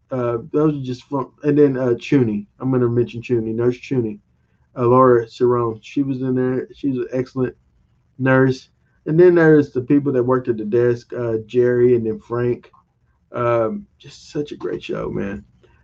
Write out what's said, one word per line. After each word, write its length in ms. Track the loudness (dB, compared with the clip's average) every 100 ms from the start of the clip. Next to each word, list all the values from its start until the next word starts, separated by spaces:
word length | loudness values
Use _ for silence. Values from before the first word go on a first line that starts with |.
| _
Uh, 280 | -6 -4 -4 -4
those 220 | -2 0
are 100 | -2
just 200 | -6 -10
fun. 260 | -8 -8 -8 _
And 140 | -2 2
then, 180 | 2 2
uh, 180 | -2
Chuny. 520 | -2 0 0 2 -2 -8 -8
I'm 120 | -2
gonna 180 | 0 0
mention 340 | 0 -2 -6
Chuny, 320 | -4 -4 -2
Nurse 240 | -2 -2 -2
Chuny, 420 | -4 -4 -4 -8 _ _ _ _ _ -4
uh, 100 | 2
Laura 400 | 6 6 4 2
Cerrone. 540 | -2 0 0 -2 -6
She 200 | -8 -6
was 200 | -4 -4
in 120 | -4
there. 340 | -2 -2 -4 -8
She 160 | -8 -6
was 80 | -4
an 100 | -4
excellent 440 | -6 -6 -4 -4 -6 _ _ _ _ _ -4
nurse. 520 | 2 4 2 0 -10 _ _ _ -2
And 120 | 4
then 160 | 6
there's 380 | 6 6 6 4
the 80 | -2
people 320 | 0 0 2
that 100 | 0
worked 260 | 0 0 -2
at 80 | -4
the 80 |
desk, 480 | -2 0 0 0 -6
uh, 260 | -8 -4 -6 -4
Jerry 500 | 0 2 2 4 2
and 100 | 0
then 140 | -6
Frank. 500 | -6 -4 -2 -4 -8 _ _ _ _ _ _
Um, 540 | -4 0 0 -2 -4 -12 _
just 320 | -20 -20 -12
such 220 | -10 -8
a 40 | -10
great 260 | -10 -8
show, 280 | -8 -8 -8
man. 340 | -8 -8 -10 -16 _ _ _